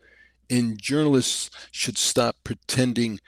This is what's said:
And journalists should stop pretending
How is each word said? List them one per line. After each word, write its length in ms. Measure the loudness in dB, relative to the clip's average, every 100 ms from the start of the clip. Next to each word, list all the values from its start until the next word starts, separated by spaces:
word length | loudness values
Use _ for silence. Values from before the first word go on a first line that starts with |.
| _ _ _ _ -2
And 280 | 0 0 -4
journalists 720 | -2 2 4 4 2 -4 -8 -14 -18
should 260 | -6 -6 -2
stop 380 | 0 2 0 -2
pretending 800 | -10 -10 -4 0 0 0 -2 -4